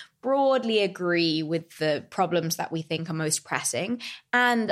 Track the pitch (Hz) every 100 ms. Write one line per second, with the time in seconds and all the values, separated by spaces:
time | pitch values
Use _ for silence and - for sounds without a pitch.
0 | - _ 247 277 269 262 226 214 190 185
1 | 175 170 165 156 156 165 - - 156 147
2 | - - 175 170 160 - - 165 160 160
3 | 170 160 156 151 - 135 139 123 196 240
4 | - - _ 247 247 233 214